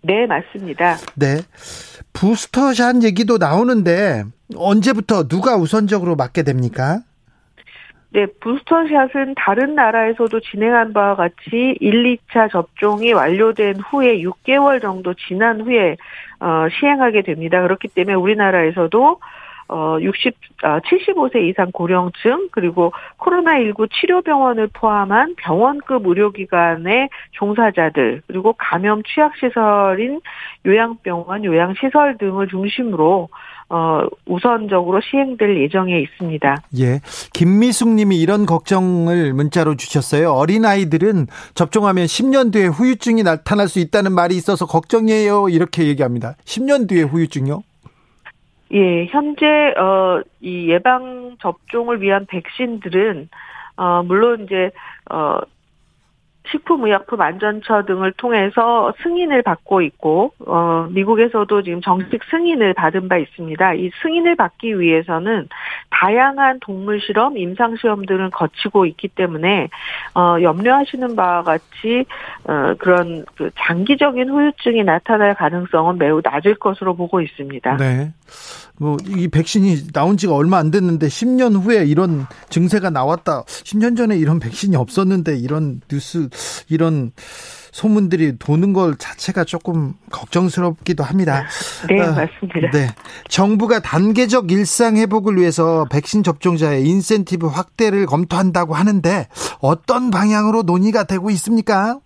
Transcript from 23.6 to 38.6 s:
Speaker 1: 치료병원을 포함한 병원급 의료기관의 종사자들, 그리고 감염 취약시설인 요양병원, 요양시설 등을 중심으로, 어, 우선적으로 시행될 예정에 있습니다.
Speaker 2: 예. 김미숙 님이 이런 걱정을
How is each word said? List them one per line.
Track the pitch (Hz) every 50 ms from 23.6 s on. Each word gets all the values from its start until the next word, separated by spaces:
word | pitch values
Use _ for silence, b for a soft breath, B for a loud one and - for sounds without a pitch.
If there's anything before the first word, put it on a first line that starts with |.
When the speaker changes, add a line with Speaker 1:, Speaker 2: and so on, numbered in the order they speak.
| 233 214 208 208 220 214
Speaker 1:
치료병원을 | - - - 339 359 370 359 320 302 277 269 254 240 220 214 208 -
포함한 | - - 220 208 208 202 196 202 226 277 330 349
병원급 | - - 180 160 180 226 262 285 285 - - 269 254 208
의료기관의 | 185 175 185 208 208 196 202 190 - - 175 170 170 165 160 165 180 208 247 269 269 B B B B
종사자들, | _ - 208 202 208 220 233 214 190 - 165 156 156 151 131 110 117 147 -
그리고 | _ - 190 185 220 226 _
감염 | - - - 170 185 208 214 214
취약시설인 | 214 - - - 302 302 302 - - 247 220 240 220 214 208 202 202 196 190 190 226 254 285 320 B B B B B B B B _
요양병원, | - 196 220 226 233 233 226 _ 185 175 170 170 170 190 214 214
요양시설 | 190 160 165 170 180 190 - - 269 254 294 294 285 254 220
등을 | 208 196 190 196 196 190
중심으로, | 190 185 196 202 - - 254 233 196 160 156 160 190 190 170 165 B B B B B B B B
어, | 170 170 165 165 160 151 - - - _ _
우선적으로 | - 180 180 - 247 240 226 214 202 196 180 175 175 185 196
시행될 | 220 - - 277 277 262 254 226 214 208 202 175
예정에 | 135 151 160 190 185 185 180 170
있습니다. | 139 147 - - 185 170 160 147 - 139 139 151 - _ - 123
Speaker 2:
예. | 131 123 123 143 143 B B B B B
김미숙 | _ - 165 175 190 208 233 247 214 - 240 233
님이 | 226 214 214 196 190 170
이런 | 160 170 202 208 208
걱정을 | 175 165 160